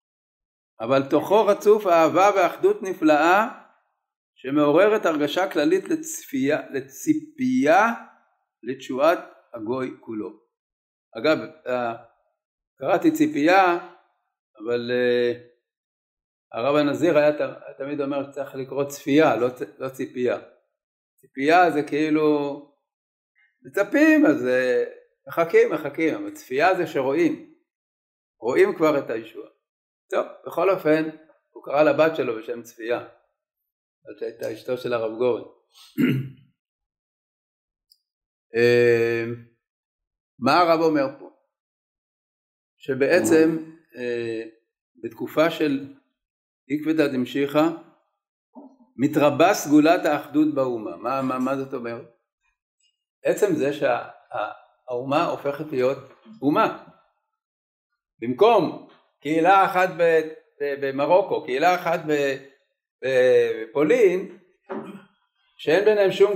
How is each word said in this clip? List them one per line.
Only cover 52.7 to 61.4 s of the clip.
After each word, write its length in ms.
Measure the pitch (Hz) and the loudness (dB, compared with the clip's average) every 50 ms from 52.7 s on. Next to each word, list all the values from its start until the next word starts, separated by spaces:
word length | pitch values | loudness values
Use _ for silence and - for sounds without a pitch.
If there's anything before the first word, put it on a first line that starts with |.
| _ _ _ _ _ _ _ _ _ _ - | _ _ _ _ _ _ _ _ _ _ -4
עצם 320 | 139 175 - 214 202 165 | -4 -2 0 0 0 0
זה 180 | 123 131 143 147 | 0 -2 -4 -4
שהאומה 1500 | 143 143 135 120 - - - - - _ - - 113 104 - - - _ _ _ _ _ - 127 120 127 135 139 156 170 | -2 -2 -2 -2 -2 -4 -12 -18 -20 _ -14 -10 -8 -8 -10 -10 -16 _ _ _ _ _ -10 -8 -8 -4 -2 -2 -2 -2
הופכת 460 | - 131 127 - 143 139 143 156 156 | -2 -6 -6 -6 -8 -6 -8 -10 -8
להיות 260 | 147 127 123 131 139 139 - - - _ _ 113 110 - | -4 -2 -2 -2 -2 -4 -10 -20 -20 _ _ -20 -12 -4
אומה. 420 | 127 143 160 214 220 - - - - - _ _ _ _ _ _ _ _ _ _ _ _ _ _ _ _ _ _ _ _ _ _ _ _ _ - | -2 0 2 2 0 0 -2 -8 -18 -20 _ _ _ _ _ _ _ _ _ _ _ _ _ _ _ _ _ _ _ _ _ _ _ _ _ -12
במקום 680 | 110 120 131 - 196 233 233 202 156 - - - - - _ _ _ _ _ _ | -8 -6 0 4 4 4 4 4 2 0 -6 -10 -18 -20 _ _ _ _ _ _
קהילה 440 | - 143 160 160 160 180 196 196 190 | -6 -2 -2 2 4 4 4 4 4
אחת 240 | 175 185 185 185 180 156 | 2 2 0 0 0 0
ב-, 240 | 165 170 165 160 160 156 156 - - _ _ _ - | 0 2 2 2 2 0 -2 -10 -18 _ _ _ -8
ב-, 240 | 143 143 139 131 139 | -6 -6 -6 -6 -6
במרוקו, 600 | 135 131 135 143 147 175 196 190 - 123 110 | -6 -4 -2 0 2 2 2 2 0 -4 -6